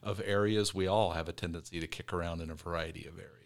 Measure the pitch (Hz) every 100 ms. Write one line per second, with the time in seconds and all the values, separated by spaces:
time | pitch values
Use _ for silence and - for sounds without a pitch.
0 | 104 98 101 101 104 107 101 95 92 104
1 | 101 85 82 82 87 82 80 85 82 -
2 | - 92 85 85 80 80 87 85 80 82
3 | - 85 - -